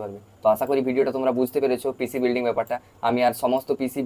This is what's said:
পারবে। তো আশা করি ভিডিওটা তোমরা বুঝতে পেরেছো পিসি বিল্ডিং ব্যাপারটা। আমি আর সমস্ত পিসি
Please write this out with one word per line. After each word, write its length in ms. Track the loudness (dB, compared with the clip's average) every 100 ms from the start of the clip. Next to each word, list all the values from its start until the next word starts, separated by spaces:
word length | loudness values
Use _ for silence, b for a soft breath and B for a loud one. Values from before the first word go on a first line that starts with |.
পারবে। 160 | -10 -12 -18 -2
তো 40 | 2
আশা 100 | 2 2
করি 100 | 0 2
ভিডিওটা 240 | 2 0 0
তোমরা 140 | 0 0
বুঝতে 200 | 0 2
পেরেছো 260 | 2 0 -2 -4
পিসি 200 | -4 -2
বিল্ডিং 200 | 0 0 0
ব্যাপারটা। 280 | -2 -2 -6 b b 0
আমি 120 | 2 2
আর 80 | 2
সমস্ত 260 | 0 0 -2 -2
পিসি 220 | -4 -4